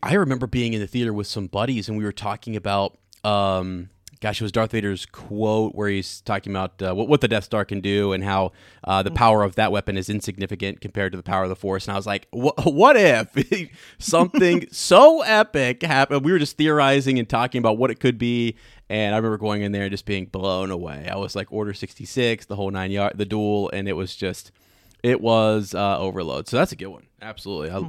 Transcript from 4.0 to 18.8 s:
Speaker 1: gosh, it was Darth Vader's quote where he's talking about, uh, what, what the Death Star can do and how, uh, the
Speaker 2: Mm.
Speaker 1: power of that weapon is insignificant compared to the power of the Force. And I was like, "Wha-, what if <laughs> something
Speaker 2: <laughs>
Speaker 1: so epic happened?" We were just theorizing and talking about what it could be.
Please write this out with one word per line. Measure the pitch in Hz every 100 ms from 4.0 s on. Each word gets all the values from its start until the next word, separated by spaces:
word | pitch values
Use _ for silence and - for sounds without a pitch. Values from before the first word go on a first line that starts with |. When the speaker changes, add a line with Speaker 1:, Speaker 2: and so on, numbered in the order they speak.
| - -
Speaker 1:
gosh, | 107 101
it |
was | 107
Darth | 113 110
Vader's | 113 101 95 -
quote | - - 104 110 110 110 -
where | 104
he's | 98 92 -
talking | - 101 101
about, | 98 92 -
uh, | 92 92
what, | 113
what | 147
the | 120
Death | 107
Star | 98 110
can | 101 98
do | 95 101 101
and | 95
how, | 98 98 92 - - - -
uh, | 95
the | 98
Speaker 2:
Mm. | 85
Speaker 1:
power | 117 107
of | 101 92
that | 110
weapon | 101 - 98
is | 90
insignificant | 104 - 95 98 98 98 -
compared | 101 - 95
to | 90
the |
power | 87 95
of | 95
the | 92
Force. | 98 95 -
And |
I | 98
was | 101
like, | 101 -
"Wha-, | 117 131 -
what | - 143 240 262
if | 185 120 113 - - 202 165 - -
<laughs> | -
something | - 165 180 - 180 175 -
Speaker 2:
<laughs> |
Speaker 1:
so | - - 185 294 320
epic | 240 214 214 151 127 123
happened?" | 170 135 139 143 139
We |
were | 185
just | 143 -
theorizing | 156 151 139 139 131 131
and | 113
talking | 117 123 123
about | 113 110
what | 127
it | 110
could | 131 117
be. | 120 120 117 110 - -